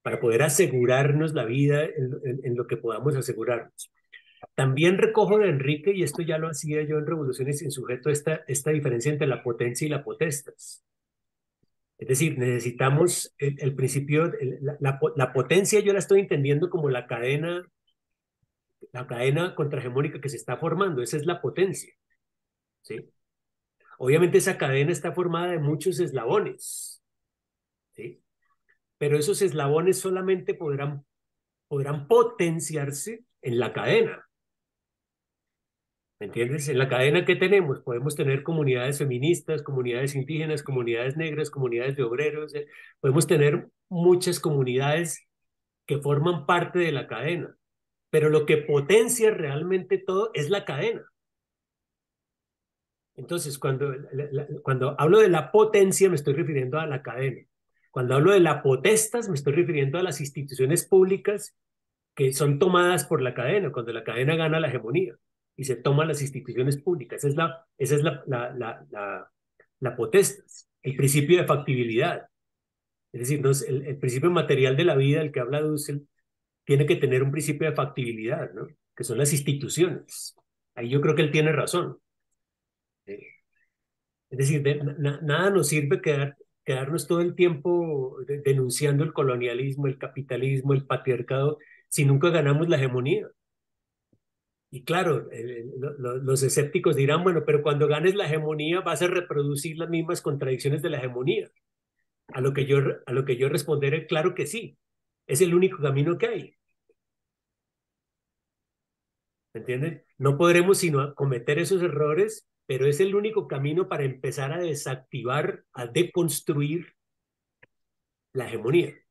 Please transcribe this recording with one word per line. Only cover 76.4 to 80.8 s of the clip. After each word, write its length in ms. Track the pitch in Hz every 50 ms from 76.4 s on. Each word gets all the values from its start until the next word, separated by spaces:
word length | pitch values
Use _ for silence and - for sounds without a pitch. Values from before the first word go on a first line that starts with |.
| _ _ _ _ _
tiene 220 | - 143 139 143
que 100 | 143 175
tener 260 | - 147 135 127 127 135
un 80 | 139
principio 380 | 139 156 147 151 147 - 160 156
de 80 | 147
factibilidad, 760 | - - - - - 127 117 110 110 110 117 143 165 135 - -
¿no? 120 | 104 - - - _ _ _ _
Que 80 | - -
son 140 | - - -
las 140 | 143 143 165
instituciones. 1000 | 139 143 - 143 139 - 113 - 151 170 185 - - - _ - - - - - _ _ _ _ _ _ _ _
Ahí 140 | -